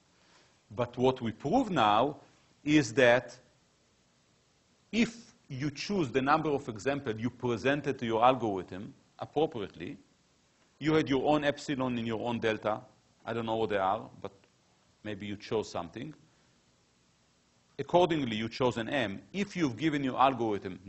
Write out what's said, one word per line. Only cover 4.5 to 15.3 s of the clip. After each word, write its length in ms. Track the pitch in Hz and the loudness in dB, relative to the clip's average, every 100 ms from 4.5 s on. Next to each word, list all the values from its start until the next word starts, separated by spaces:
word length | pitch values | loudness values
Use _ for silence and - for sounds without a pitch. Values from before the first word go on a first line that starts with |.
| _ _ _ _ | _ _ _ _
if 440 | 208 226 - - _ _ | 0 0 -2 -20 _ _
you 200 | 135 147 | -6 -6
choose 400 | 147 - 202 143 | -6 -4 -2 0
the 120 | 131 | 0
number 260 | 131 156 156 | 2 2 2
of 180 | 139 135 | -2 -4
examples 480 | 107 131 143 120 107 | -6 -4 -4 -4 -4
you 100 | 120 | -4
presented 720 | - 123 117 131 147 143 131 | -2 -2 0 2 0 -2 -4
to 80 | 117 | -2
your 180 | 113 | 4
algorithm 680 | 120 131 113 95 87 92 104 - _ - | 4 4 0 -2 -6 -10 -14 -16 _ -14
appropriately, 800 | 113 - 156 127 90 78 82 147 - _ _ _ _ _ _ _ | -8 -2 -2 -2 -10 -10 -14 -14 -20 _ _ _ _ _ _ _
you 160 | 143 | 0
had 120 | 156 139 | 2 2
your 220 | 135 131 | 0 2
own 160 | 151 | 2
epsilon 540 | 147 143 - 143 127 120 | 0 -2 -6 -4 -2 -2
and 80 | 117 | -4
your 200 | 113 117 | -4 -4
own 120 | 117 | -2
delta. 420 | 113 107 107 113 - _ _ _ - | -2 0 -2 -4 -6 _ _ _ -8
I 80 | |
don't 100 | 113 | -6
know 120 | 113 113 | -2 -2
what 120 | 110 | 0
they 80 | 101 | 0
are, 320 | 95 107 131 127 | 0 0 -4 -14
but 100 | 98 - _ _ _ _ _ _ | -16 -16 _ _ _ _ _ _
maybe 240 | 107 104 | -12 -10
you 100 | 104 | -10